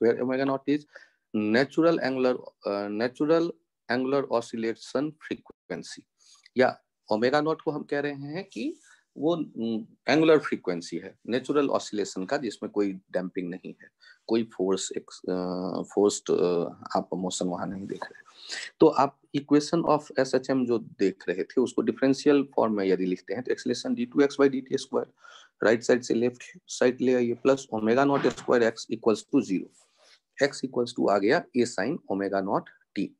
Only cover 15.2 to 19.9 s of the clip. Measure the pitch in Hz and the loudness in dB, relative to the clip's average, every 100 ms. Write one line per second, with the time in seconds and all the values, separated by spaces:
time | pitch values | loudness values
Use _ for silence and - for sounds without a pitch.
15.2 | - 92 90 92 92 87 87 - 101 - | -6 -4 -4 -4 -4 -6 -4 2 2 2
16.2 | - 82 87 87 82 - - 95 - 90 | 0 2 2 0 -2 -8 -6 -4 -4 -6
17.2 | 92 - 92 87 90 95 98 87 - - | -4 -4 -4 -4 -8 -8 -10 -10 -12 -16
18.2 | - - - - - - 160 - 135 - | -20 -20 -14 -12 -6 4 6 6 0 0
19.2 | _ 143 139 147 147 165 165 | _ -6 2 2 4 -2 2